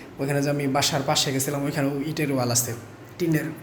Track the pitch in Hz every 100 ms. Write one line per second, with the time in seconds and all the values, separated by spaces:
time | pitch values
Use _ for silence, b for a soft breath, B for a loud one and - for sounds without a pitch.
0 | B - 139 143 143 147 143 139 135 147
1 | 135 151 151 135 135 143 139 147 139 143
2 | 151 151 143 135 120 113 - 110 - -
3 | - - 170 156 156 -